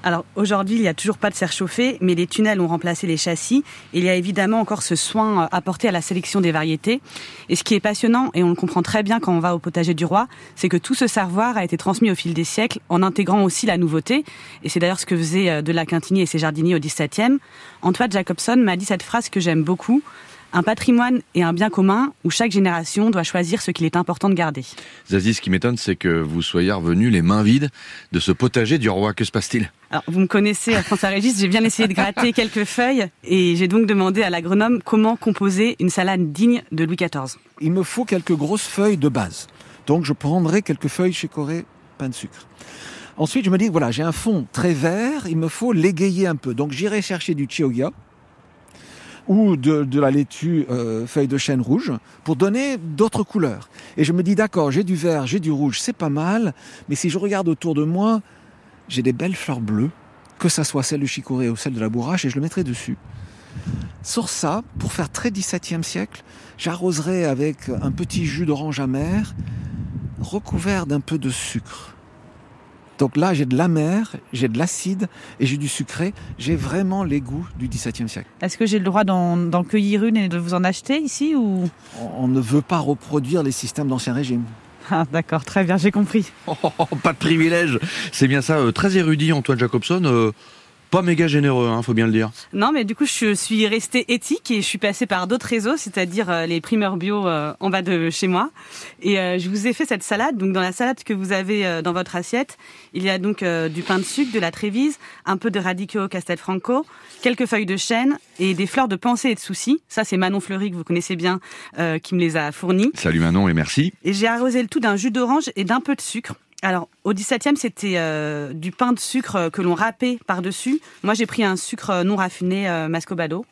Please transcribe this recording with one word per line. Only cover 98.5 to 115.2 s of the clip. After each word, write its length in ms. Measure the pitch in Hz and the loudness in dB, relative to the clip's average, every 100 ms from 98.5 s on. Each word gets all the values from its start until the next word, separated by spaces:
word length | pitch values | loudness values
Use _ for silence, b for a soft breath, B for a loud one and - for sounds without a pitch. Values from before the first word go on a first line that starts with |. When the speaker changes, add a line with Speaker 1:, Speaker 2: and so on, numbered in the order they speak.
| B B B B B | B B B B B
Speaker 1:
Et, 160 | 190 196 | 0 0
euh, 180 | 180 180 | 0 -2
je 80 | 180 | -2
vous 180 | 202 226 | -2 -2
ai 60 | |
fait 140 | - 311 | -2 -2
cette 180 | 202 | -2
salade. 320 | - 208 269 240 | -2 0 0 0
Donc, 160 | 190 | 0
dans 80 | 190 | 0
la 100 | 185 | -2
salade 320 | 185 247 262 | 0 -2 -2
que 100 | - | -4
vous 200 | 202 190 | -4 -2
avez, 340 | 196 190 214 185 | -2 0 0 0
euh, 160 | 165 | -2
dans 100 | 165 | -2
votre 220 | 175 180 | -2 -4
assiette, 440 | 175 175 233 285 - B B B | -6 -4 -4 -4 -10 B B B
il 100 | 185 | -4
y 80 | 190 | -2
a 80 | 185 | 0
donc, 240 | 196 202 | -2 -2
euh, 260 | 185 165 160 | -2 0 -2
du 140 | 156 | -4
pain 160 | 175 190 | -2 -2
de 60 | |
sucre, 280 | 190 - 269 | 0 -2 -2
de 60 | 220 | 0
la 140 | 170 | -2
trévise, 480 | - 208 208 294 - B B - | -4 -4 0 0 -2 B B -4
un 100 | 190 | -2
peu 140 | 226 | 0
de 80 | 196 | -2
radicchio 480 | 185 180 202 214 196 | -2 -4 -4 -4 -4
castelfranco, 800 | 185 - 170 - 190 - 254 320 B B B | -6 -6 -6 -4 -4 0 -2 -2 B B B
quelques 240 | 247 240 247 | -2 0 0
feuilles 200 | 214 196 | 0 0
de 100 | 190 | -4
chêne 400 | - 233 262 294 _ - | 0 0 0 -2 _ -2
et 160 | 190 | 0
des 140 | 180 196 | 0 0
fleurs 180 | 269 254 | 0 0
de 80 | |
pensée 360 | 190 240 240 262 | 0 0 0 0
et 40 | |
de 60 | 214 | -2
soucis. 420 | - 190 - 311 _ | -6 -6 0 -2 _
Ça, 160 | - | -2
c'est 120 | 214 185 | 0 0
Manon 220 | 185 196 | 0 -2
Fleury, 320 | - 190 202 | -4 -4 -4
que 60 | 175 | -6
vous 80 | |
connaissez 320 | 151 175 - 180 | -2 -2 -2 -2
bien, 240 | 180 180 B B B - | 0 -2 B B B -4
euh, 180 | 170 160 | -2 -2
qui 160 | - | -2
me 60 | 180 | 0
les 160 | 170 160 | 2 0
a 160 | 147 | -4
fournies. 400 | 147 180 185 240 | -4 0 2 2
Speaker 2:
Salut 240 | - 82 82 | 0 0 2
Manon 300 | 82 90 98 | 4 4 4
et 60 | |
merci. 400 | 80 73 - 165 - | 2 0 0 0 -2
Speaker 1:
Et 80 | 175 | -4
j'ai 160 | 196 226 | 0 0
arrosé 340 | 233 254 247 | 2 2 0
le 60 | 240 | 0
tout 120 | 320 | 0
d'un 140 | 226 | 0
jus 160 | 202 233 | 0 0
d'orange 400 | 233 | 0